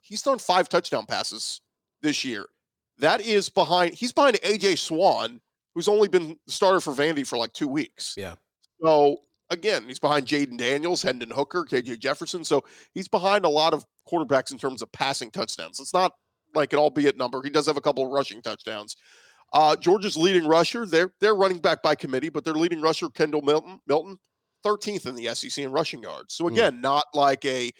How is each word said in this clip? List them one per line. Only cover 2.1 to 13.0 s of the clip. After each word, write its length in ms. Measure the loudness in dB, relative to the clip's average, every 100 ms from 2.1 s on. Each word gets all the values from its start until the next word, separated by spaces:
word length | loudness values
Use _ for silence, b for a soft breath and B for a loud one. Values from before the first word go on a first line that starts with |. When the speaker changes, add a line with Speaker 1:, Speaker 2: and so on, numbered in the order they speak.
| -2 -4
Speaker 1:
year. 200 | -8 -10 _ _ _ _ _
That 220 | 2 2
is 260 | 2 0 0
behind, 440 | 0 2 2 2
he's 180 | -2 -4
behind 280 | 2 4 4
A 140 | 0 0
J 180 | 0 0
Swan, 640 | -2 2 2 2 -2 -8 _ _ _ -4
who's 120 | 2
only 200 | 4 4
been 280 | 2 0 -8 -12
the 60 |
starter 280 | 0 2 4
for 120 | 0
Vandy 320 | 0 0 0 -4
for, 100 | -4
like, 160 | -4
two 140 | -4 -4
weeks. 480 | -4 -6 -8 -12 -10
Speaker 2:
Yeah. 180 | -12 -14 _ _ _ _
Speaker 1:
So, 360 | 2 6 4 2 _ _ -10
again, 320 | -4 -2 -2 -4
he's 120 | -4
behind 260 | 0 0 0
Jaden 320 | -2 -2 -2
Daniels, 460 | -2 0 -2 -2
Hendon 260 | -2 -2 -2
Hooker, 340 | -2 -2 -4
K 180 | -2 -2
J 140 | -2 -4
Jefferson. 480 | -4 -4 -6 -8
So 200 | 0 0 b b b
he's 140 | -12